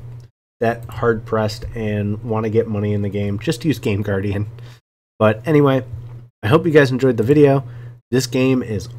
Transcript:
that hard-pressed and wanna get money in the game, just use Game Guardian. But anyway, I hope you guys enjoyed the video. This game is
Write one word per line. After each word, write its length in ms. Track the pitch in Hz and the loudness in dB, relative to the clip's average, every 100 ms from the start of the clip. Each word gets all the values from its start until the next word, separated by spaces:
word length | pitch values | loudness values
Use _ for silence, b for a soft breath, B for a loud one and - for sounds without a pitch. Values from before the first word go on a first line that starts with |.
| - - - _ _ _ | -10 -18 -20 _ _ _
that 260 | 117 117 - | -2 -2 -8
hard-pressed 800 | - 120 110 - 110 107 - - | -2 0 0 -2 -2 -2 -4 -10
and 500 | 120 107 104 104 104 | -6 -4 -2 -2 -4
wanna 280 | 120 107 110 | -4 -4 0
get 160 | 110 110 | 0 0
money 260 | 104 104 | -2 -2
in 80 | 104 | -2
the 80 | 101 | -2
game, 300 | 101 101 101 | -2 -4 -4
just 260 | - 156 165 | -4 -2 -2
use 140 | 123 | -2
Game 240 | 120 98 | -2 -2
Guardian. 440 | - 98 101 98 107 - B B _ _ _ _ | -2 -2 -2 -4 -6 -10 B B _ _ _ _
But 240 | - - 170 | 2 2 2
anyway, 360 | 147 143 131 120 - - - - _ | 4 4 2 -2 -12 -14 -18 -20 _
I 40 | 110 | 2
hope 200 | 156 175 | 2 4
you 40 | |
guys 200 | 151 135 | 4 4
enjoyed 260 | 127 131 117 | 4 2 2
the 60 | |
video. 400 | 113 151 143 139 - B B B _ | 4 6 6 4 -2 B B B _
This 160 | 123 131 | -2 0
game 340 | 131 131 131 | 0 2 2
is 280 | 120 104 - | 0 -6 -6